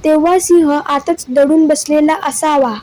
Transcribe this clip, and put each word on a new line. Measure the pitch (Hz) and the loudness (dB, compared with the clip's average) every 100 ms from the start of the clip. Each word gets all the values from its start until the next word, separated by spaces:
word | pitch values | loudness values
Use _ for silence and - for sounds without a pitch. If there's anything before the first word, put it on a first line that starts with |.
तेव्हा | 311 311 320 370 | 2 2 2 0
सिंह | 359 349 311 | 2 2 4
आतच | 294 - 285 277 330 - | -2 -2 -6 -4 -6 -4
दडून | 254 277 320 311 | 0 2 2 2
बसलेला | - - 302 302 | 0 0 0 0
असावा, | 311 294 - 311 294 254 214 | -2 -4 -4 -2 0 -2 -4